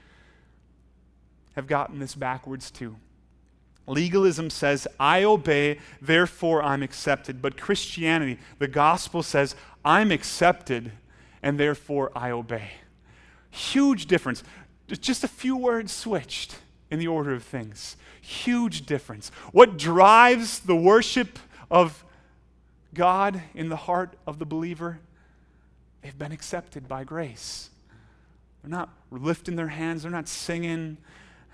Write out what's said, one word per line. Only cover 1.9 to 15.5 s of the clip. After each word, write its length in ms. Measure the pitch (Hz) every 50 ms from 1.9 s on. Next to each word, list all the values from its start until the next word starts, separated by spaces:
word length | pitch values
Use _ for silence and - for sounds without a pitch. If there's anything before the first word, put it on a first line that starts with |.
| - 143
this 160 | 139 131 -
backwards 560 | 143 135 127 127 127 - 135 135 131 131 -
too. 260 | - - 127 113 110 107 - _ _ _ _ _ _ _ _ _ _ _ _ _ _ _ _ -
Legalism 600 | 135 147 170 180 175 196 190 185 165 156 165 160
says, 380 | - - - 143 143 135 - - - -
"I 240 | 135 143 165 185 196
obey, 560 | 214 214 190 143 165 151 143 147 147 147 147 - - - -
therefore 640 | 139 139 160 165 180 170 - - - 165 165 151 147
I'm 220 | 143 139 139 139
accepted." 580 | 131 - - - 147 139 135 - - 131 127 127
But 140 | 139 135
Christianity, 800 | - - - 202 - - - - 170 165 160 165 165 151 131 123 - - - - -
the 80 | 143 139
gospel 560 | 127 147 147 156 170 180 - - - 170 151
says, 320 | - - 143 139 135 - - - - - - -
"I'm 280 | 180 196 196 220 214 175
accepted, 800 | 143 - - - - 170 175 180 - - - 131 117 117 113 104 - _ _ _ _ - _ - _ -
and 160 | 139 143 143
therefore 540 | 147 147 147 - - - 147 139 135 135 -
I 160 | 120 120 123
obey." 440 | 120 120 117 117 117 113 104 101 - - - _ _ _ _ - - _ - - _ _ _ _
Huge 560 | - - - - - 269 277 277 262 190 165
difference. 380 | - 185 165 - 135 120 - - - - - - - _ _ _
Ju-, 80 | - 208
just 300 | - - - 262 - -
a 40 | 240
few 280 | - - - 254